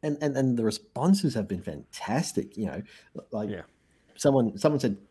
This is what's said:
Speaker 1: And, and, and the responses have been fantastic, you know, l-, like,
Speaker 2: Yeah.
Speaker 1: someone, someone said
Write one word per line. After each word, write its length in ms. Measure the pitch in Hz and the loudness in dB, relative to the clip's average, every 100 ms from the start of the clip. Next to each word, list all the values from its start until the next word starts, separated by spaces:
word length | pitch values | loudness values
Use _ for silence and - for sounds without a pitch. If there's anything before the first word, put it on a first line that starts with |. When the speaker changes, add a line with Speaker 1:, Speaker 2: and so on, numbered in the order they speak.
Speaker 1:
And, 160 | 151 147 | -2 0
and, 160 | 151 135 | 0 2
and 200 | 135 120 | 2 2
the 60 | |
responses 680 | 110 - - - 156 196 160 | 0 -2 -10 -2 4 4 4
have 140 | 113 104 | 0 -2
been 140 | 92 | -4
fantastic, 920 | - 73 - - - 123 - - - - | -6 -10 -12 -12 -4 -2 0 -4 -6 -6
you 100 | 208 | -6
know, 160 | - - - - - | -6 -12 -18 -18 -18
l-, 100 | - | -10
like, 160 | 107 107 | -6 -6
Speaker 2:
Yeah. 120 | 98 - _ _ _ _ | -8 -12 _ _ _ _
Speaker 1:
someone, 420 | - 147 135 113 98 | 0 4 4 2 2
someone 200 | 156 147 | 2 2
said 180 | 127 101 - | 0 -2 -10